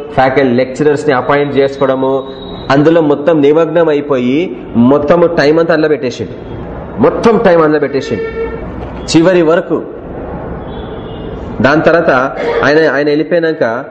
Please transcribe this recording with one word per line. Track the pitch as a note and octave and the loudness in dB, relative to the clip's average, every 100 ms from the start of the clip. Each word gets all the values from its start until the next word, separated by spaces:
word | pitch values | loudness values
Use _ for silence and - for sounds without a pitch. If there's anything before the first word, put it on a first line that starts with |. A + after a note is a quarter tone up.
| - | -6
ఫ్యాకల్టీ | - C3 C#3 C3+ A#2+ | 0 2 2 2 0
లెక్చరర్స్ | C3 - D3+ C#3+ D3 | -2 0 0 0 0
ని | |
అపాయింట్ | B2+ B2 C#3+ C#3+ B2+ | 0 0 0 0 0
చేసుకోవడము, | C3+ C#3 C3+ C3 C3 C3+ C3 - - - - | 0 0 -2 0 0 -2 -4 -12 -14 -12 0
అందులో | C#3 D3+ E3+ | 2 4 4
మొత్తం | D3+ C#3 - D#3+ | 2 0 2 4
నిమగ్నం | C#3 D3+ D#3+ E3 D#3+ | 4 4 2 2 2
అయిపోయి | D3 C#3+ C3+ B2 C#3+ F#3 - - A#2 | 0 0 -2 0 0 -2 -8 -6 2
మొత్తం | A#2+ C#3+ C#3+ F3 E3+ - | 4 4 4 2 2 2
టైమ్ | C#3+ D#3+ | 2 2
అంతా | E3 | 2
అందులో | D#3 D#3 | 2 2
పెట్టేసిండు, | C#3+ B2+ A#2 G2 - - - - - - - | 0 -2 -6 -10 -10 -14 -12 -12 -12 -12 0
మొత్తం | A#3 A#3 A#3 G#3+ F#3+ | 2 4 2 4 4
టైమ్ | E3+ | 4
అందులో | D#3 D3+ | 4 2
పెట్టేసిండు | C3+ C3+ - G2 A4+ A4+ A4+ A4+ - - - - - E3 | 0 -4 -4 -6 -6 -6 -8 -8 -10 -12 -12 -12 0 2
చివరి | E3 F3+ | 4 4
వరకు. | D#3 E3+ - C#3+ - - - - - - - - - - - - - - - - - - | 2 2 0 -4 -6 -14 -14 -12 -12 -10 -10 -12 -12 -12 -12 -12 -12 -12 -12 -12 -10 -2
దాని | B2 D3+ | 2 4
తర్వాత | E3+ E3 E3 B2+ C3+ - - - | 4 2 2 2 0 -2 -4 0
ఆయన, | B2 - D#3 | 2 2 2
ఆయన | C3 D3 | 2 0
వెళ్ళిపోయినాక | D3 D#3 F3 D#3+ D#3 A#2+ A#2+ C#3 | 0 0 0 0 0 -2 -2 -8